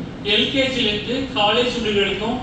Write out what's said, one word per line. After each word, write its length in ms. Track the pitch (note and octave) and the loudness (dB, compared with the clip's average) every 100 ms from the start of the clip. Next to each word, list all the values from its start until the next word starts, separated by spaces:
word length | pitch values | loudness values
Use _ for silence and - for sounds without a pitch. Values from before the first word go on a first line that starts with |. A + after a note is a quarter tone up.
| - - | -8 -6
எல் 260 | G3+ A3 C4 | 0 2 2
கே 120 | C4+ C4 | 2 0
ஜில 220 | A#3+ G#3+ | 0 0
இருந்து 220 | G#3 G3+ C4+ C4+ | -2 -2 -4 -2
காலேஜ் 400 | G#3+ G#3 A3+ B3 A#3 | 0 2 4 2 0
முடிவு 220 | G#3+ G3+ | 0 2
வரைக்கும் 380 | F#3+ F#3+ A3 B3+ | 2 0 -2 -4